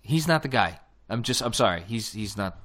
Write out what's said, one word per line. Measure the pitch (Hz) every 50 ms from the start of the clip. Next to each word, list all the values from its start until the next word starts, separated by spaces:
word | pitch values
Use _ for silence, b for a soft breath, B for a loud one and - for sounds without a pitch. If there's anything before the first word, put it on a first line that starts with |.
he's | - 104 147 160 151
not | 170 160 156
the | - 139
guy. | 127 117 95 82 82 - - _ _ _ _
I'm | - 107 117
just, | 113 - 123 - -
I'm | 120 110
sorry. | - 123 98 87 82 90
He's, | 98 113 113 107 -
he's | - 107 107 98 101
not, | 104 98 92 - -